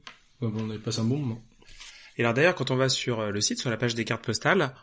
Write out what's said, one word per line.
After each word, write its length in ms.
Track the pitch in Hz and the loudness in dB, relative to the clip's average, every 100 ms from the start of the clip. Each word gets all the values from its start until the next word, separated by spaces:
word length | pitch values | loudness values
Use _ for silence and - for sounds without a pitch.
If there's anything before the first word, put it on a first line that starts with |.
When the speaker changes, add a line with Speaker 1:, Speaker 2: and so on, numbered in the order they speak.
| - - _ - | -18 -20 _ -6
Speaker 1:
bah, 80 | 117 | -4
bon, 140 | 107 | -2
on 60 | 110 | -4
avait 80 | 107 | -6
passé 200 | 117 110 | -4 0
un 40 | |
bon 140 | 113 143 | 2 0
moment. 260 | 131 113 - - - - - - - - | -2 -6 -12 -20 -20 -20 -18 -20 -12 0
Speaker 2:
Et 60 | |
alors 120 | 117 | 2
d'ailleurs, 220 | 120 170 175 | 4 4 2
quand 160 | 131 | 0
on 40 | 127 | 2
va 120 | 131 | 2
sur, 320 | - - 113 | 2 0 -2
euh, 100 | 107 | -2
le 100 | 101 | 0
site, 200 | - 240 | 0 0
sur 100 | 120 | -2
la 60 | 110 | 0
page 180 | 120 | 0
des 100 | 113 | 0
cartes 200 | 110 117 | -2 -4
postales, 500 | - 107 151 185 139 - | -2 -2 2 2 2 -4